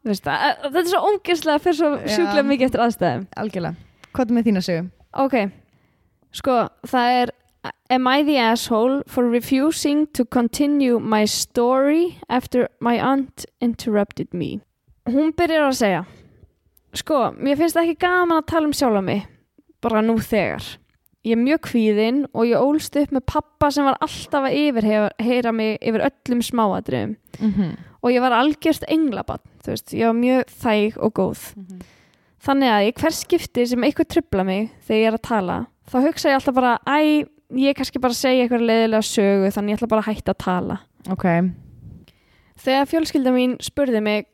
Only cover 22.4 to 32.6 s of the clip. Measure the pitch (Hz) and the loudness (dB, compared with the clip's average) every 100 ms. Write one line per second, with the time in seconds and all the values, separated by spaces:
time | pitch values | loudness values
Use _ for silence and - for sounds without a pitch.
22.4 | 233 233 262 302 - 285 285 269 - 302 | 2 2 2 0 -2 -2 0 -2 -2 -4
23.4 | - _ 294 285 277 - 311 - - 285 | -6 _ 0 2 0 0 -4 -8 -4 -2
24.4 | 269 262 294 233 214 214 208 - 220 247 | 0 0 0 2 2 2 0 -2 -2 0
25.4 | 233 226 220 214 - 220 - _ - 240 | 0 0 -2 -2 -2 0 0 _ -4 -2
26.4 | 226 240 214 185 - 127 104 214 _ - | 0 0 0 0 -4 -4 -4 -8 _ -4
27.4 | 220 190 175 - - - 240 247 254 233 | -2 0 -2 -6 -18 -4 0 2 2 2
28.4 | 285 294 330 302 - 320 311 196 - - | 2 2 0 -2 0 0 0 -4 -8 -10
29.4 | _ _ - 214 - 208 226 226 247 254 | _ _ -10 -10 -8 -2 0 2 2 2
30.4 | - - 247 214 214 - - - 185 - | -2 -4 -2 0 0 0 -2 0 -2 -4
31.4 | - - 185 185 - _ _ _ _ _ | -16 -18 -18 -18 -20 _ _ _ _ _
32.4 | - 277 | -2 2